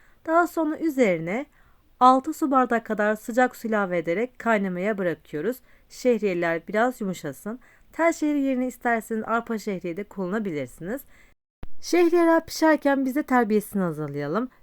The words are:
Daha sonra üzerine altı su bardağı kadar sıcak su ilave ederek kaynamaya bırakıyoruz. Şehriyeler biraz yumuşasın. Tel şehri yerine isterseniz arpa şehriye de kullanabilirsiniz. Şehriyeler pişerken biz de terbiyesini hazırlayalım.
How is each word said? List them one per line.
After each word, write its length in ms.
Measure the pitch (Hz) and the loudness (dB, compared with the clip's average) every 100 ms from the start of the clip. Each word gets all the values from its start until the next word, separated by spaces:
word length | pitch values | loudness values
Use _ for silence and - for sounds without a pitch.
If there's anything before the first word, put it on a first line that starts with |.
| _ _ - | _ _ 0
Daha 220 | 330 339 | 2 2
sonra 300 | 339 302 311 | 0 -2 -2
üzerine 680 | 320 269 220 165 165 220 294 _ _ _ _ - | -2 2 2 2 -2 -6 -6 _ _ _ _ 4
altı 340 | 254 262 320 | 6 6 2
su 180 | 311 302 | -2 2
bardağı 320 | 269 247 233 | 2 2 0
kadar 320 | 226 214 208 214 | -2 -2 0 0
sıcak 400 | - 233 254 - | -2 0 0 0
su 120 | 220 | -4
ilave 300 | 214 190 175 | -2 0 -2
ederek 420 | 160 180 247 - | -2 -2 -4 -4
kaynamaya 580 | 233 214 196 175 202 202 | 0 0 0 -4 -4 -2
bırakıyoruz. 600 | 175 151 - 147 185 254 _ _ _ | -2 -4 -8 -6 -6 -6 _ _ _
Şehriyeler 800 | - 254 226 208 175 170 165 - | -2 2 2 2 0 0 -2 -2
biraz 340 | 208 247 254 | 0 0 0
yumuşasın. 580 | 196 170 151 135 202 247 _ _ _ | -6 -6 -8 -10 -10 -12 _ _ _
Tel 220 | - 330 | 0 0
şehri 260 | 320 302 294 | 2 0 0
yerine 260 | 269 254 254 | 0 0 -4
isterseniz 560 | - 247 226 - 220 | -4 -2 -2 -2 -6
arpa 340 | - 226 233 220 | -2 -4 -2 -6
şehriye 400 | 214 185 175 170 | -4 -6 -6 -8
de 60 | |
kullanabilirsiniz. 1000 | 208 196 180 220 196 147 127 - 165 277 - - - _ _ _ - - | -10 -8 -4 -4 -4 -6 -8 -10 -10 -10 -12 -20 -20 _ _ _ -6 -4
Şehriyeler 640 | - 339 339 349 330 330 330 | 0 2 4 4 4 2 0
pişerken 600 | - 320 302 277 277 262 | 0 2 4 2 0 0
biz 100 | 262 | -2
de 80 | |
terbiyesini 580 | 294 247 220 214 202 202 | 0 2 2 0 0 -2
hazırlayalım. 680 | 175 151 147 143 143 190 254 _ | -2 -4 -6 -6 -4 -4 -4 _